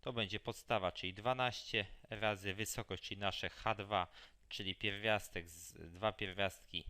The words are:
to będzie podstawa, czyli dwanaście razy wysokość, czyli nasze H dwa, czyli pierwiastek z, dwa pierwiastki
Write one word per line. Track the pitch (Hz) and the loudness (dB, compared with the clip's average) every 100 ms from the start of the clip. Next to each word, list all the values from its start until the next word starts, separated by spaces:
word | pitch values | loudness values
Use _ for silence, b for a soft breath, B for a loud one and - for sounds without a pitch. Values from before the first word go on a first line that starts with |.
to | - | -2
będzie | 120 104 107 | 0 0 0
podstawa, | - 113 - 113 92 | -2 -6 2 4 4
czyli | - 92 | 0 -6
dwanaście | 92 107 127 127 117 - 110 101 - - | -2 0 4 2 0 0 0 0 -4 -8
razy | 107 107 104 98 | 0 2 2 0
wysokość, | 95 110 - 110 92 | -2 -2 -2 -2 -4
czyli | - 98 | -4 0
nasze | 101 - 92 | 0 2 -2
H | - - 104 | 0 0 0
dwa, | 101 104 87 B B B - | 2 2 2 B B B -10
czyli | - 95 92 | -6 -4 0
pierwiastek | 107 101 110 107 - - 85 | 0 0 4 2 2 -8 -8
z, | 85 - | -12 -14
dwa | 82 80 87 107 | -12 -12 0 0
pierwiastki | - 101 92 98 - - 85 - | 0 -4 2 2 2 -8 -8 -6